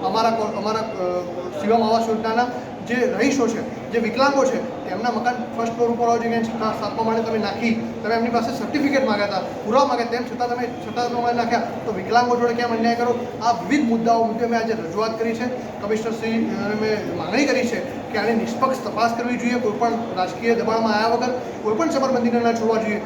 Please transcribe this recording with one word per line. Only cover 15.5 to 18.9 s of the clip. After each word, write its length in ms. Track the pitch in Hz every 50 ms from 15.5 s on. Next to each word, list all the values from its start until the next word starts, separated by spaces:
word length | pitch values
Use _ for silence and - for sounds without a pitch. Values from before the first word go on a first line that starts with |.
| 254 240 - - - -
કમિશનરશ્રી, 560 | 208 202 220 220 226 226 220 - 220 226 226 226 226 208 196 190 202
અને 100 | 208 214
મેં 420 | 214 214 214 214 202 180 175 170
માંગણી 300 | 165 160 175 202 262 294
કરી 200 | 262 247 254 233
છે 140 | 233 233 185 - - - - - -
કે 60 | - 208
આની 140 | 202 226
નિષ્પક્ષ 460 | 233 208 190 - - - 262 262 262 -
તપાસ 340 | - 208